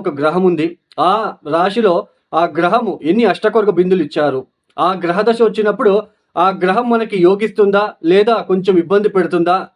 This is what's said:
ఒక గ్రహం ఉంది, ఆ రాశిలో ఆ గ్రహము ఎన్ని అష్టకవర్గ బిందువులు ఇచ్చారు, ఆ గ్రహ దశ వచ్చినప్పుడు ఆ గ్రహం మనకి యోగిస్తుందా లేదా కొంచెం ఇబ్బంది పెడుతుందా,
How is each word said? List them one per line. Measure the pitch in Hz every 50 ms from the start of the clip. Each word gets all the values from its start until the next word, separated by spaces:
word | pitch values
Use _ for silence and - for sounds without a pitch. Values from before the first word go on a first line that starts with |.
ఒక | 190 180 147 139
గ్రహం | 147 156 165 185 190 180
ఉంది, | 175 151 160 170 - - _ _ _ 139
ఆ | 156 180 190 226 214 - - - - 147 156
రాశిలో | 165 180 196 190 240 220 190 170 - - - _ _ _ _ -
ఆ | 160 170 165 143
గ్రహము | 165 175 175 196 247 233 196 151 - - 156
ఎన్ని | 196 233 233 185 -
అష్టకవర్గ | - - 214 202 226 202 202 160 170
బిందువులు | 180 185 190 185 151
ఇచ్చారు, | 143 - 165 147 139 131 131 131 _ _ _ _ _ _
ఆ | 143 160 180 190 175 175
గ్రహ | 170 175 202
దశ | 214 233 226 233 226 208
వచ్చినప్పుడు | 190 220 208 214 190 202 262 202 190 214 208 - _ _ _ _ -
ఆ | 160 180 190 190 165 180
గ్రహం | 185 190 233 247 240 233
మనకి | 226 220 220 208 185 170
యోగిస్తుందా | 180 196 202 220 202 - 214 208 202 196 202 208 208 - _ -
లేదా | 160 185 202 208 240 226 202 - 185
కొంచెం | 185 190 185 208 185 170 160
ఇబ్బంది | 147 196 208 208 208
పెడుతుందా, | - 185 170 160 180 175 165 175 180 190 - - _